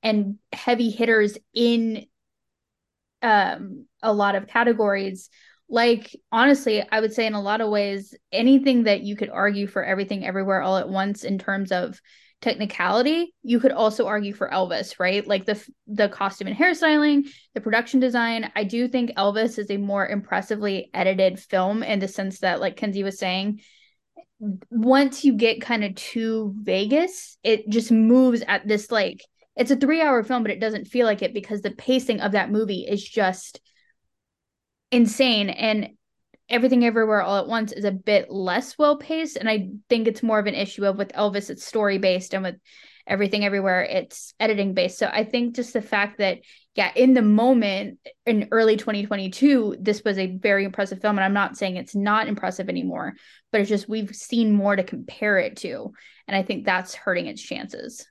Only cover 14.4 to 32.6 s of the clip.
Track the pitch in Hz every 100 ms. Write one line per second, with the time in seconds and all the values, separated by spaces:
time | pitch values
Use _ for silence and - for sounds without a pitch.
14.4 | 180 175 185 175 - - 180 202 202 202
15.4 | 190 214 - - - 208 202 - 196 190
16.4 | 196 202 349 339 330 302 294 285 285 -
17.4 | _ - 214 220 233 262 254 240 233 226
18.4 | 214 208 208 233 247 254 240 - 196 208
19.4 | 226 226 202 202 202 202 196 202 202 185
20.4 | 190 214 208 196 175 - 185 190 190 185
21.4 | - 190 185 214 - 202 190 190 190 190
22.4 | 185 175 190 185 214 196 196 190 190 185
23.4 | 202 208 - _ _ _ _ _ _ _
24.4 | 214 185 - 233 226 269 277 269 285 220
25.4 | 226 226 - 233 208 190 - 240 226 220
26.4 | 214 202 208 185 208 285 359 370 - -
27.4 | - 220 214 214 226 226 220 247 254 233
28.4 | - 196 208 208 208 226 196 - - _
29.4 | _ - 240 277 277 320 311 247 214 254
30.4 | 214 196 220 214 - 247 233 202 185 214
31.4 | 202 214 202 - - 262 247 214 202 202
32.4 | 185 208